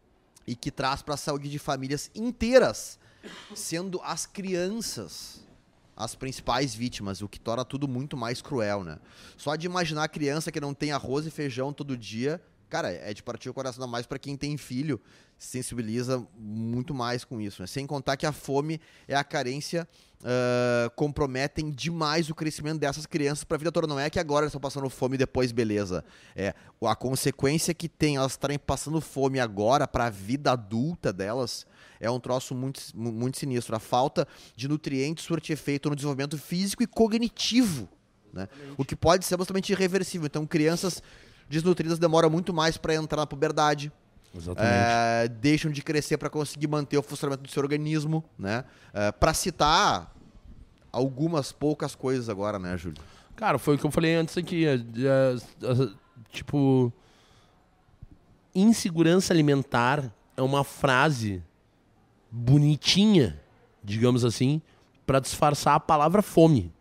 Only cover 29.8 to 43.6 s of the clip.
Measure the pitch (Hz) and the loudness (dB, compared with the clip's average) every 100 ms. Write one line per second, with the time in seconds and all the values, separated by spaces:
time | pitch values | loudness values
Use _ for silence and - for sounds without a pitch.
29.8 | 135 123 120 98 98 139 139 123 101 113 | 2 0 -2 -4 -4 -2 0 0 0 -2
30.8 | 143 175 127 92 95 123 120 - - - | -2 -2 -4 -2 -4 -4 -4 -8 -14 -20
31.8 | - - 110 127 123 127 - 127 131 135 | -20 -8 -4 -4 -2 -4 -4 -6 -6 -8
32.8 | - 95 117 110 123 135 143 123 - 110 | -12 -6 -6 -2 -4 -4 -2 -2 -2 -6
33.8 | - 123 139 - 143 - - - 135 147 | -2 0 2 0 -4 -6 -20 -10 -4 -4
34.8 | 151 135 139 165 - 165 - 151 - 143 | -2 -2 -2 -4 -4 -6 -4 -6 -2 -2
35.8 | 151 147 147 135 143 151 - 175 196 - | -2 -2 -2 -4 -4 -6 -6 -2 -2 -2
36.8 | 240 - 226 220 233 - - 226 233 143 | -4 4 4 4 -2 -2 2 4 4 0
37.8 | 92 _ _ _ _ 87 95 - 143 143 | -8 _ _ _ _ -12 -12 -12 -14 -6
38.8 | 139 151 156 185 - 180 180 190 185 185 | -4 2 4 4 4 -2 0 -2 -2 0
39.8 | 185 190 185 180 147 156 151 160 151 175 | 2 0 -2 -4 -4 -4 -2 2 2 2
40.8 | 185 156 - - - - - 151 170 175 | -2 -6 -12 -20 -20 -20 -4 0 2 2
41.8 | 160 165 170 160 165 160 170 165 160 156 | 2 2 4 6 6 4 0 0 0 0
42.8 | 160 156 156 151 151 143 156 151 | 0 0 0 -2 -2 -2 0 2